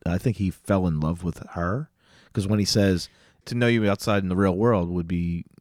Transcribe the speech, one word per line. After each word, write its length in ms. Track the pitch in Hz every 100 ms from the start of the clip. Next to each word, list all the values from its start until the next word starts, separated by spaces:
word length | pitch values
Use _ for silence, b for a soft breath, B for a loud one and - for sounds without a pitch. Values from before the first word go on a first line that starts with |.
| 85
I 120 | 90
think 180 | 131 101
he 140 | 95
fell 360 | - - 98 90
in 140 | 76
love 240 | 78 85
with 140 | 87 - -
her, 400 | - 87 120 151 _ b b b
'cause 140 | - 98
when 120 | 107
he 40 |
says, 440 | 98 110 98 90 - b b b -
"To 80 |
know 120 | 120 120
you 220 | 117 104
outside 340 | 98 - 101
in 60 | 92
the 80 | 92
real 200 | 98 90
world 320 | 117 104 87
would 180 | 87 85
be, 360 | 87 85 85 - _